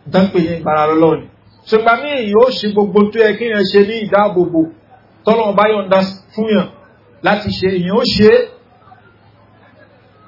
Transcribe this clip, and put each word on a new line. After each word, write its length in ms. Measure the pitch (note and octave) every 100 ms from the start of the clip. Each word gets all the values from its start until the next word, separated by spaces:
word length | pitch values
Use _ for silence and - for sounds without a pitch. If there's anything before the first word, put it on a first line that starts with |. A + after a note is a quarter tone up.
| D3
Dá 140 | F#3+
ń 60 | G3
pè 100 | F#3
ní 100 | E3
ìgbára 320 | E3 D3+ D#3 D3+
lọ́lọ́run. 360 | D#3+ D#3+ C#3 - _ _ _ -
Ṣùgbọ́n 300 | A3 A3+ A#3
ní 100 | D4
èyí 220 | C4+ G#3
ó 140 | G#3 B3+
ṣe 180 | - G#3
gbogbo 320 | G#3 G3+ G3+
tó 140 | G#3 A3+
yẹ 140 | G#3+
kí 100 | G3+
yẹn 200 | A#3 G#3
ṣe 160 | F#3+ G3+
ní 140 | G3+ A3+
ìdáàbòbò. 600 | G#3 G3+ G#3 F3 E3+ D#3+ D#3+ - _ _ _ _ G#3
Tọ́lọ́run 280 | A3+ G#3+
bá 100 | G3 G#3+
yọ̀ǹda 320 | G#3+ F#3 F#3+ F#3+ - _
fún 200 | A3 A3
yàn 200 | G3 - - _ _ _ _
láti 260 | F3 G#3 G3+
ṣe, 180 | F#3+ F#3
èyí 220 | F#3 F3
ó 120 | A3+
ṣe 240 | A#3+ G#3 G#3+
é. 120 | B3 - - _ _ _ _ _ _ _ _ _ _ _ _ _ _ _ _